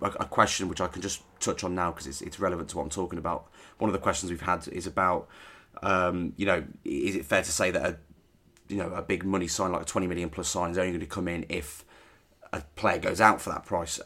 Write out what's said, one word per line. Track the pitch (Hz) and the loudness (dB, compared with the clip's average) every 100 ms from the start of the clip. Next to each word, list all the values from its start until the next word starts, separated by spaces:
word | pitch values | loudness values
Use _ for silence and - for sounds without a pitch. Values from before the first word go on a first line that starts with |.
a, | 101 | -2
a | - | -2
question | 101 - 104 - 92 | 0 4 4 4 -2
which | 92 | 0
I | 90 | -2
can | 92 | -2
just | 95 - - - | -6 -6 -10 -4
touch | - - | -2 -2
on | 92 90 | -2 0
now | 87 | 0
'cause | 80 - | -2 -8
it's, | 69 | -10
it's | - - | -10 -2
relevant | 95 85 73 | 0 0 -4
to | 85 | -4
what | |
I'm | 73 | -4
talking | 98 90 85 | -4 -4 -4
about. | 85 82 - - - - | -4 -4 -6 -18 -20 -2
One | 110 | 0
of | |
the | 95 | 2
questions | 101 - 92 | 2 0 -2
we've | 85 | -4
had | - 87 - | 0 -2 -2
is | 90 90 | -8 -4
about, | 95 92 87 - - - - - - | 2 4 2 -2 -14 -20 -20 -20 -6
um, | 98 92 90 90 85 - | 0 2 4 2 -2 0
you | |
know, | 98 87 71 - | 2 2 0 -10
is | - 69 87 | -6 -2 -2
it | 95 | -2
fair | - 98 | 2 2
to | - | 2
say | - 92 | 2 2
that | 87 | 2
a, | 82 80 - - _ _ _ _ - | 0 -2 -10 -20 _ _ _ _ -6
you | 101 | -4
know, | 85 | -4
a | - | -4
big | - 92 | -2 0
money | 95 95 87 | 2 0 0
sign, | - 92 | 0 0
like | 87 | 0
a | |
twenty | 85 104 90 | 0 0 0
million | 87 87 | 0 -2
plus | 92 85 | -4 -4
sign, | 92 87 | 0 0
is | 87 | 2
only | 92 | 0
gonna | 82 82 | 0 -4
come | 98 90 | -4 -2
in | 85 - | -2 -4
if | 85 76 - - - - - _ _ - | -4 -6 -12 -18 -20 -20 -20 _ _ -8
a | 90 - | -8 -8
player | - 107 85 | 0 2 2
goes | 80 92 | 0 6
out | 107 - | 6 6
for | 95 | 0
that | 80 | -6
price? | - 90 82 - | -2 -2 -2 -4